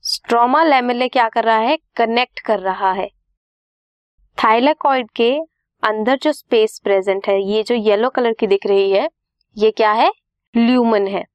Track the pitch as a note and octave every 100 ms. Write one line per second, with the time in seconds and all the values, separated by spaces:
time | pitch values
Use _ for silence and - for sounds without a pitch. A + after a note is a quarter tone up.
0 | - - - A#3 A#3+ C#4+ E4 C4+ B3 A#3+
1 | B3 B3+ A3+ A#3 A3 A3 A3+ D#4+ _ -
2 | A3+ A#3 B3 - - G#3 F#3 F#3 F#3+ F#3+
3 | F#3+ _ _ _ _ _ _ _ _ _
4 | _ _ _ - A3+ A3+ C4+ D#4 D4 C4
5 | A3+ - A#3 C#4+ D#4+ _ _ _ G#3+ G#3+
6 | G#3+ C4+ D4+ D4 _ A#3 A3 - - G3
7 | F#3+ F#3+ G3+ G3 G3 G#3+ G#3+ A#3+ G#3+ G#3
8 | B3 C4 A#3+ A3+ G#3 G3 G3+ G3 G3 G3
9 | D4+ _ _ _ _ - G#3+ - G#3+ G#3+
10 | D#4+ - _ _ _ A#3 A#3 B3+ A#3 G#3+
11 | G3 G3 -